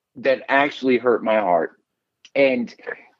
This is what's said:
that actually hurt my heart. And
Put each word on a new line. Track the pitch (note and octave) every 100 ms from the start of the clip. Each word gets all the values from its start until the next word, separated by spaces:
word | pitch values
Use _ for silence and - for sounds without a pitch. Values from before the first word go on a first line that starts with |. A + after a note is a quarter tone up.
| _ C3
that | C3 B2+ -
actually | C#3 D3 - C3 A#2+
hurt | B2 A2
my | A2 A2
heart. | G2 E2+ D2+ _ _ _ _ _ -
And | C3+ C#3 B2 A2+ - - - _